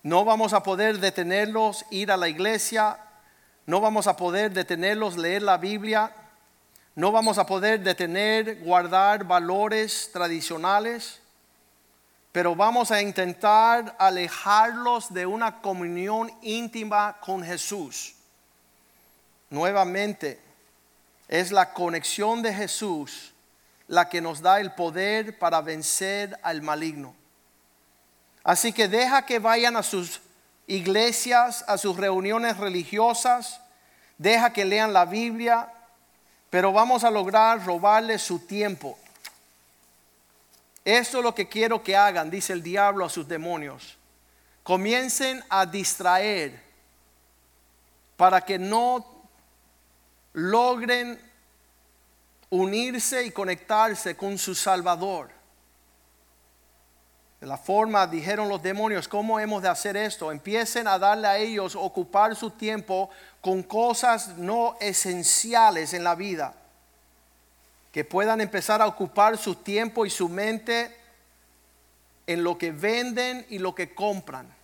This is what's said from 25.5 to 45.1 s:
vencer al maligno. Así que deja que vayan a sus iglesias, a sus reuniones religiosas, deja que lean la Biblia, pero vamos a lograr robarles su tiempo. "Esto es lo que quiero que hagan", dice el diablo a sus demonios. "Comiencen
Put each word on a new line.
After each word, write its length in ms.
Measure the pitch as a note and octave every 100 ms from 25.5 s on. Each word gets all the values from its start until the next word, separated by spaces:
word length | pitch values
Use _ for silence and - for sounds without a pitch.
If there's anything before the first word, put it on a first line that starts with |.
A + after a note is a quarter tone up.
| D#3+
vencer 760 | D#3 D#3 C#3+ - F#3+ G3+ G3+ F#3+
al 180 | E3+ D#3+
maligno. 540 | D3+ D3+ D#3+ D3 C3+ _ _ _ _ _ _ _ _ _ _ _ _ _
Así 280 | - F3 A#3
que 140 | A3 G#3
deja 400 | G#3+ B3 C#4 C4+
que 140 | A#3+
vayan 360 | A3 A#3 A#3+ A#3
a 60 |
sus 380 | - F#3+ F3 - _ _ _ _ -
iglesias, 960 | F#3+ F3 G3+ A#3 A3+ A#3+ B3 A#3+ A3+ -
a 120 | G3+
sus 180 | G3+ F3+
reuniones 600 | G3 F#3 G3 A3+ A#3 G3
religiosas, 1000 | G3+ F3+ D#3+ G#3 A3+ A#3 B3+ B3 A3+ - _ _ _ _ _ _
deja 340 | E3 A#3 A#3+
que 120 | A#3
lean 280 | G3 G#3 A3
la 120 | G3
Biblia, 680 | E3+ G#3+ A#3 A3+ A#3 A#3 A#3 - _ _ _ _ _ _ _
pero 240 | F3+ F#3+
vamos 300 | G3 A#3+ B3
a 80 | A#3
lograr 560 | G#3+ F#3+ G#3+ A3+ A3+ F#3
robarles 560 | F3 G3+ G#3+ A3+ G#3+
su 160 | - F3
tiempo. 580 | - G3+ G#3 E3+ C#3 - _ _ - _ _ _ _ _ _ _ _ _ _ _ _ _ _ -
"Esto 340 | - A#3 A#3+ C4
es 60 |
lo 100 | A#3+
que 140 | A3 F#3+
quiero 340 | G#3 A3+ A3+
que 140 | - G3
hagan", 340 | G3+ F3 D#3
dice 220 | F#3+ -
el 100 | F3+
diablo 420 | E3+ F#3+ G3+ G3
a 60 | E3+
sus 160 | F3 C#3+
demonios. 720 | E3 E3+ E3 D3 B2+ - - _ _ _ _ _ _
"Comiencen 840 | - F#3 G3+ B3 C4